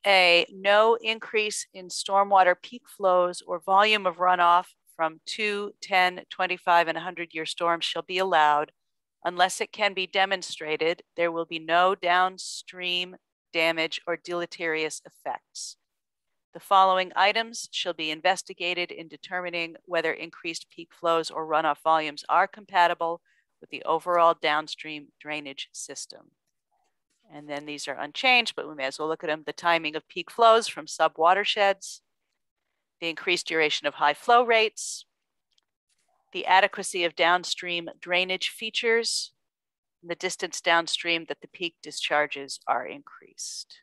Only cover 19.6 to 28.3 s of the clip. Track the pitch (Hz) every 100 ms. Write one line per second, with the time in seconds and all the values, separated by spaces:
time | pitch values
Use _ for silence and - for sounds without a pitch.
19.6 | 165 165 - 175 160 - 165 - 170 160
20.6 | - - 165 _ 170 165 165 - 160 156
21.6 | 160 147 160 160 156 147 - 160 190 -
22.6 | 196 190 170 175 165 170 _ _ _ _
23.6 | - 143 - 160 180 175 170 165 160 151
24.6 | 156 - 156 151 143 _ 147 151 143 139
25.6 | - - - 139 - - _ _ _ _
26.6 | _ _ _ _ _ _ _ 147 147 143
27.6 | 151 147 147 135 147 - 262